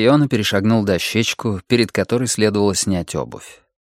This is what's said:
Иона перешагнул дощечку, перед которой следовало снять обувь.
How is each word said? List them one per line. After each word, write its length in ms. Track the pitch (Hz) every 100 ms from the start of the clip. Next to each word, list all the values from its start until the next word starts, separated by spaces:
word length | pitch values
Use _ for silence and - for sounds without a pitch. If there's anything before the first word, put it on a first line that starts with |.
Иона 240 | 113 147 143
перешагнул 560 | 117 104 101 107 113
дощечку, 800 | 101 87 - 107 113 - 117 95 -
перед 240 | 123 110
которой 380 | - 95 120 123
следовало 460 | - 107 101 101
снять 400 | 92 - 90 82
обувь. 480 | 82 60 - - - _ _ _